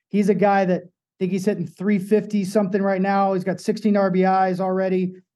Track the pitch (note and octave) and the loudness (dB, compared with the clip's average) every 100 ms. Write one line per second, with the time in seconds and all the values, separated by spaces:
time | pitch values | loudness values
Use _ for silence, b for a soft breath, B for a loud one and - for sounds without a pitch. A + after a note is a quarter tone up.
0 | _ G3 G#3 F#3 G3+ G3 F#3 F3 - _ | _ -2 0 2 2 2 2 -2 -6 _
1 | _ _ F#3 F#3 G3 F3+ E3 - F#3+ G3+ | _ _ -4 -2 -2 -4 -6 -6 -2 -2
2 | F#3+ G#3+ G#3 G#3 F#3 G#3+ G3 G#3 G3 F#3+ | 2 0 0 -4 0 0 0 0 0 0
3 | F#3+ G3 G3 F#3+ F#3 F3+ - G#3+ G#3+ G3+ | 0 2 2 0 -2 -4 -4 -2 0 2
4 | G3 F#3 F#3+ F#3+ F#3+ F3+ F#3 F#3 F#3+ F#3 | 2 2 2 2 2 0 -2 0 0 0
5 | F3+ F#3 _ | -2 -6 _